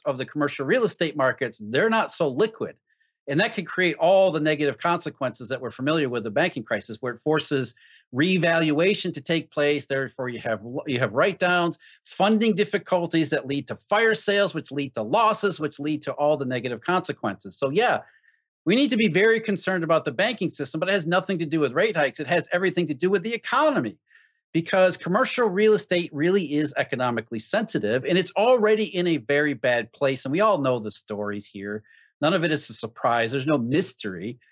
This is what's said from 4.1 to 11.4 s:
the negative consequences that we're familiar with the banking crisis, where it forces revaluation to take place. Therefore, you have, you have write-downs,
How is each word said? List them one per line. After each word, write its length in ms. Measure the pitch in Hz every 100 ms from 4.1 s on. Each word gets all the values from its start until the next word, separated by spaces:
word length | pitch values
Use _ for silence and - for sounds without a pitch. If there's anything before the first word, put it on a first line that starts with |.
| 190 190
the 80 | 160
negative 400 | 151 147 147 135
consequences 720 | 175 170 160 - 131 120 107
that 120 | 127
we're 120 | 123
familiar 360 | - 135 160 135
with 140 | 120
the 80 | 110
banking 320 | 104 175 -
crisis, 360 | - 117 - 113
where 140 | 127
it 60 | 110
forces 540 | 151 156 - 139 123 - _ _ _
revaluation 960 | 123 175 185 170 165 160 147 185 208 180
to 60 | 156
take 300 | - 165 160
place. 360 | - 147 147 -
Therefore, 420 | 135 127 - 127
you 100 | 117
have, 220 | 120 107 113 139 151
you 140 | 123
have 120 | 117
write-downs, 640 | 113 190 185